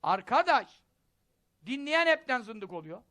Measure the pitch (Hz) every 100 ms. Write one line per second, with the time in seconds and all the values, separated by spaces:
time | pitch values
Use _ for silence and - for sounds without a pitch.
0 | 160 190 - 262 349 277 190 _ _ _
1 | _ _ _ _ _ _ 160 277 285 320
2 | 330 311 294 254 214 220 196 175 156 185
3 | _